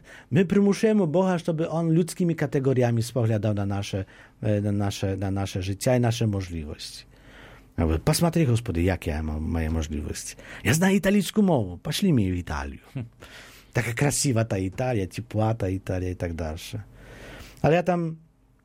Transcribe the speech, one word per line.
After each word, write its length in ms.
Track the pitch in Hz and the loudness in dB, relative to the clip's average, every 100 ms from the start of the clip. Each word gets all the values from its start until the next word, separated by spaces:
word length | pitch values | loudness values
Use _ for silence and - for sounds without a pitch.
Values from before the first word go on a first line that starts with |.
| - - - | -10 -20 0
my 140 | 143 | 2
przymusujemy 600 | 185 202 202 196 220 214 180 | 4 4 4 4 4 4 4
Boga, 320 | 156 190 180 | 2 2 2
żeby 300 | 165 156 165 | 0 -2 -2
On 260 | 160 165 | 0 2
ludzkimi 420 | 160 175 - 180 160 | 2 2 0 0 0
kategoriami 680 | 143 143 131 127 120 117 | 0 0 2 4 4 2
spoglądał 520 | 113 131 113 110 107 | 0 0 2 2 0
na 120 | 101 101 | 0 0
nasze, 380 | 98 101 101 92 - - _ | -4 -4 -6 -6 -12 -20 _
e, 180 | 110 104 | -2 0
na 120 | 104 | 0
nasze, 440 | 101 101 - 98 95 | 0 -2 -2 -4 -2
na 140 | 98 | -2
nasze 320 | 98 98 98 | -2 -4 -4
życie 340 | 92 98 - 127 | -4 -2 2 4
i 40 | |
nasze 260 | 120 117 113 | 2 2 0
możliwości. 800 | 98 90 85 76 80 - - - - - - - - - - | 0 -4 -8 -8 -10 -14 -16 -20 -20 -20 -20 -20 -20 -10 -2
Jakby, 200 | 85 78 | 2 2
„Посмотри, 480 | - 151 170 165 151 | 2 2 2 2 2
Господи, 360 | 117 - 82 | 2 0 0
jakie 280 | 90 87 - | 2 0 -2
ja 120 | 78 | -4
mam, 200 | 78 76 | -4 -4
moje 280 | 78 82 80 | -2 -2 0
możliwości. 640 | 80 78 76 76 - - - - - | -2 -4 -6 -6 -8 -12 -14 -16 -6
Ja 100 | - | 0
znam 160 | 156 190 | 2 4
italijską 500 | 196 190 202 175 - | 2 4 2 2 2
mowę, 360 | 196 151 98 87 | 4 4 0 -6
poszli 300 | - - 196 | -6 0 2
mnie 200 | 139 95 | 4 2
w 40 | 90 | 0
Italię. 420 | 87 73 69 65 - | -4 -6 -6 -10 -12
<laughs> 800 | 135 117 - - - - - - | -12 -12 -14 -20 -20 -20 -20 -6
Taka 200 | - 120 | -4 -2
krasiwa 520 | 113 143 - 147 113 | -2 0 0 0 0
ta 140 | 113 101 | 0 -2
Italia, 480 | 95 - 127 113 95 | -2 -4 -2 -2 -4
ciepła 480 | - 110 104 110 | -6 -6 -2 0
ta 140 | 113 95 | 0 -2
Italia 420 | 95 - 92 90 | -4 -4 -4 -4
i 60 | 90 | -4
tak 180 | 90 | -6
dalsze”. 460 | 82 80 82 - 107 101 - - - - - - - | -4 -6 -8 -10 -12 -12 -18 -20 -20 -20 -20 -20 -2
Ale 120 | 147 165 | 2 2
ja 60 | |
tam 340 | 175 175 165 160 - _ _ _ | 2 0 -2 -6 -14 _ _ _